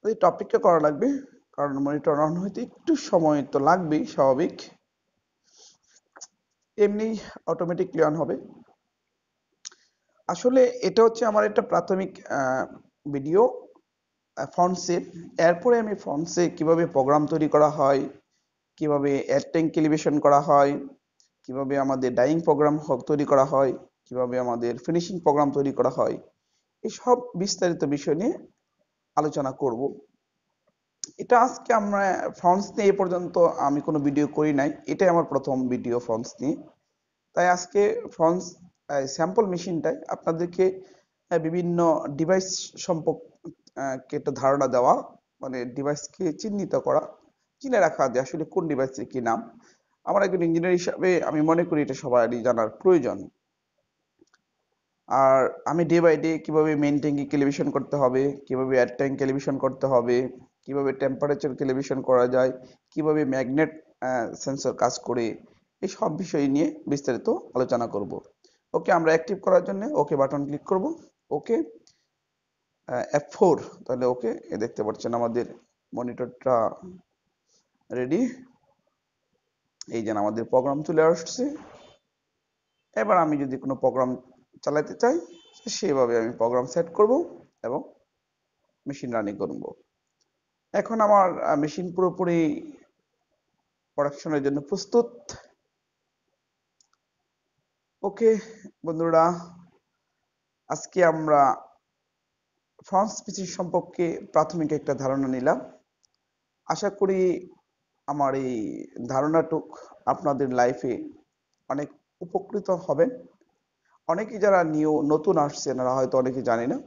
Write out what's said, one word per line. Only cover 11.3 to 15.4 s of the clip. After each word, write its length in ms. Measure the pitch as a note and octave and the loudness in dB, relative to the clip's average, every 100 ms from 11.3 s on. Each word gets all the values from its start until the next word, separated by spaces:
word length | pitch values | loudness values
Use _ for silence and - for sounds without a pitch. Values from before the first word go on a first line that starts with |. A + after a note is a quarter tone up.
| G#3+ G#3 | 2 2
একটা 160 | G#3 | 0
প্রাথমিক, 640 | - - F3 F#3+ F#3+ - - | 0 -2 0 -2 -2 -10 -6
আহ, 500 | - C3 C3 F2+ - _ _ - | -4 -2 -2 -4 -10 _ _ -8
video, 560 | C#3+ C3+ F3+ B3 - - _ _ _ _ _ _ - | -6 0 4 4 2 -16 _ _ _ _ _ _ -10
আহ, 100 | C#3 - | -8 0
ফন্টসের। 460 | F3+ F3+ - F3 - - - | 0 0 -2 -4 -4 -16 -16
এরপরে 420 | - | 2